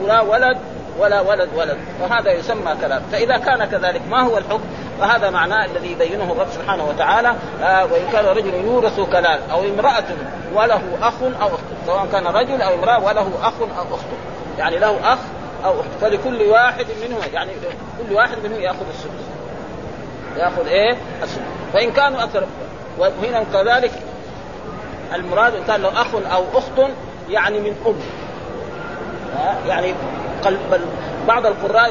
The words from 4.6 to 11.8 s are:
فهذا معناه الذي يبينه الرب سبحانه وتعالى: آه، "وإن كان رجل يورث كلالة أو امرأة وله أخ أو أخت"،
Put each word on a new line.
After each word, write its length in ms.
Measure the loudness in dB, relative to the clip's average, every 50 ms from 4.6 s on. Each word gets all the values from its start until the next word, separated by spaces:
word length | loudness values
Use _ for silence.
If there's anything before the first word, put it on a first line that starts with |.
| -4 -6 -10 -10 -12 -10 -4 0
فهذا 300 | 2 2 4 4 4 2
معناه 360 | 2 2 2 2 2 0 0
الذي 260 | 0 -2 -4 -4 -4
يبينه 400 | 0 0 0 0 0 -2 -2 -2
الرب 160 | 0 -2 -2 -2
سبحانه 340 | -4 -6 -2 -2 -2 0 0
وتعالى: 480 | -2 0 0 2 4 4 4 4 2 2 0 -4 -8 -6 -2 2
آه، 220 | 4 4 4 4
"وإن 220 | 4 2 2 2 2 2
كان 120 | 2 4
رجل 280 | 4 4 2 2 0 -2
يورث 460 | 0 0 2 2 4 4 2 2 0
كلالة 400 | 0 2 2 4 4 4 2 2 0 -2
أو 120 | 0 0 0
امرأة 400 | 0 0 2 2 4 4 2 0 -2 -6 -8 -8 -10 -10 -10 -8 -2 2
وله 280 | 4 4 4 4 2 0 -2 -4 0
أخ 120 | 0 0 0 0 -2 -2 -2 0
أو 60 | -2
أخت"، 160 | -2 -2 -2 -8 -8 -10 -8